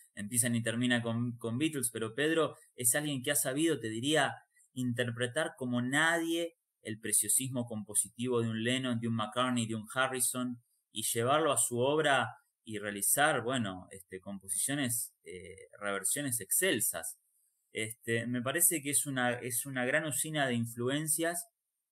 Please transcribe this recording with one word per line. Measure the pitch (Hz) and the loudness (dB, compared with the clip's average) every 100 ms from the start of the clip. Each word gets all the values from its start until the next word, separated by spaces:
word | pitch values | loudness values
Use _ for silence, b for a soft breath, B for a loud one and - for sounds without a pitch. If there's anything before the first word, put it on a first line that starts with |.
| B | B
empiezan | - 104 120 120 117 | -12 -4 0 2 2
y | |
terminan | 117 117 123 120 | 0 0 2 2
con, | 117 113 120 120 | 0 -2 -2 -4
con | 113 120 | -4 -2
Beatles, | 160 147 117 | -2 -2 -4
pero | 110 110 | -4 -4
Pedro | - 151 160 147 B B - | -2 0 2 0 B B -2
es | 123 | 2
alguien | 147 151 135 | 2 0 -2
que | 135 | -2
ha | 143 | 0
sabido, | 139 135 165 139 | 0 0 0 0
te | 110 | -2
diría, | 113 139 151 127 - - b b | -2 2 4 2 -2 -14 b b
interpretar | 127 123 120 120 117 123 151 165 - | -4 -2 0 0 0 -2 -2 -4 -4
como | 123 123 | -2 0
nadie | 123 143 160 170 165 165 170 - _ _ | 0 2 4 2 2 0 -2 -8 _ _
el | - 110 | -10 -8
preciosismo | 107 - 104 - 131 127 117 | 0 0 2 2 0 -2 -4
compositivo | 107 104 101 98 - 123 120 | -6 -4 -2 -2 -2 0 2
de | 113 | 2
un | 113 | 0
Lennon, | 117 131 131 117 | 0 0 0 0
de | 117 | 0
un | 113 | 0
McCartney, | 107 123 127 123 110 | -2 0 0 2 0
de | 113 | -4
un | 104 | -4
Harrison, | 131 131 127 - 127 123 120 _ _ _ | 0 0 0 -2 0 -4 -6 _ _ _
y | - | -6
llevarlo | 110 117 120 151 156 | -2 2 4 4 4
a | 127 | 2
su | - 120 | 2 2
obra | 135 151 151 131 113 - _ _ | 4 4 4 4 2 -4 _ _
y | - 104 | -10 -6
realizar, | 104 101 - 139 151 139 | -4 0 2 4 4 4
bueno, | 110 131 101 90 - | 0 0 -2 -4 -10
este, | 95 - 95 | -16 -12 -12
composiciones, | 101 98 95 - - 143 123 117 - _ | -10 -10 -6 -4 -2 -2 -2 -2 -6 _
eh, | 82 90 87 90 - - | -16 -14 -14 -16 -20 -8
reversiones | 101 98 95 143 143 117 | -4 -2 0 -2 -2 -2
excelsas. | 95 - 190 120 - 85 - - _ _ _ _ _ | 0 2 4 2 0 -2 -8 -12 _ _ _ _ _
Este, | - 110 - - 113 117 | -6 -6 -6 -2 0 0
me | 123 | -2
parece | 123 160 170 160 | 0 2 4 2
que | 139 | 0
es | 139 147 | -2 0
una, | 131 123 | 0 0
es | 120 123 120 139 | 0 -4 -6 -4
una | 131 123 | -2 0
gran | 151 160 | 0 0
usina | - 156 156 135 | -2 -2 0 0
de | |
influencias | 120 117 117 123 143 156 156 165 175 - _ _ _ _ | 0 -2 -2 -2 0 0 0 0 -2 -8 _ _ _ _